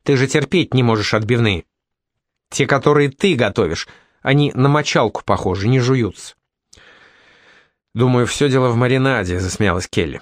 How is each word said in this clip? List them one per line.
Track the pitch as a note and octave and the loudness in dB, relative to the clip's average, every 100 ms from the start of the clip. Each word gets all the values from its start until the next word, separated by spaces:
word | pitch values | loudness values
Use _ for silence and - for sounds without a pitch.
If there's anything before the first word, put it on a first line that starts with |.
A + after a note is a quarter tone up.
«Ты | - C3+ | -2 0
же | C3 | 0
терпеть | D#3 C#3 F#3 C3+ | -2 0 -2 0
не | B2+ | 0
можешь | A#2+ A2 G2+ | 2 0 0
отбивные. | A2 G#2+ A#2+ A2+ F2+ - _ _ _ _ _ _ _ _ | -2 0 0 0 -2 -8 _ _ _ _ _ _ _ _
Те, | - C3+ | -4 0
которые | C#3 D3+ D3 C#3+ | 2 2 2 0
ты | - G3+ C3+ | 0 0 2
готовишь, | A2 F#2+ F2 E2 - - _ _ | 0 0 -2 -2 -10 -18 _ _
они | B2+ C#3 C#3+ | -2 0 0
на | - C3+ | 0 2
мочалку | D3 C#3+ D#3+ A2+ - | 2 0 0 0 -2
похожи, | - G2 F#2+ F#2 G2+ | -4 -2 -2 -2 0
не | C3 | 0
жуются». | A#2+ C3 G#2 - - - _ _ _ - - - _ _ _ _ _ _ _ _ _ | 2 0 -2 -6 -18 -20 _ _ _ -20 -20 -20 _ _ _ _ _ _ _ _ _
«Думаю, | A2 B2+ B2 A#2 | -2 2 2 0
все | - C#3+ | 0 0
дело | C3 B2+ | 2 2
в | A#2 | 2
маринаде», | B2 C3 C3+ B2 F2+ F2+ | 2 2 0 0 -2 -4
засмеялась | F#2 - G#2 F2 - | -4 -2 0 0 -2
Келли. | - E2 B1+ | -4 -4 -6